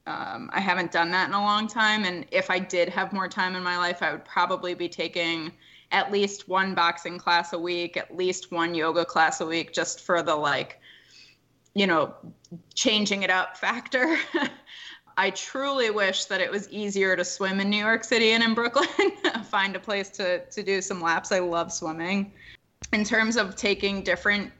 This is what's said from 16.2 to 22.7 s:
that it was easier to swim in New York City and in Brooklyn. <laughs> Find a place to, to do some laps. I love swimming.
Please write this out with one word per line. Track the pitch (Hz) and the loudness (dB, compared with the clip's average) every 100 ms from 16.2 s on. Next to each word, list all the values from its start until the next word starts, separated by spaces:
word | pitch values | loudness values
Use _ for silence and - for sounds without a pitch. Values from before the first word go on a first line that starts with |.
| - | -2
that | 190 | -2
it | 175 | 0
was | 202 196 | -2 -6
easier | 208 202 196 190 180 | -6 -2 2 2 2
to | |
swim | 180 - 190 190 | 0 -2 -2 0
in | 196 | 2
New | 208 | 2
York | 214 226 | 2 0
City | - 226 220 | 2 4 6
and | 226 | 6
in | 226 | 4
Brooklyn. | 226 240 262 339 - 403 403 | 2 2 2 2 2 2 2
<laughs> | 320 226 202 | -2 -2 -2
Find | 202 196 185 | 0 0 -2
a | |
place | - 202 196 | -4 -2 -4
to, | - 180 175 180 | -4 0 -2 -4
to | - | -6
do | 190 196 | 0 0
some | - 185 | 0 -2
laps. | 165 160 - | 0 0 2
I | 190 | 0
love | 180 170 170 | 2 0 -2
swimming. | - 165 160 170 196 196 - - - _ | -4 -6 -4 -2 -2 -2 -8 -20 -20 _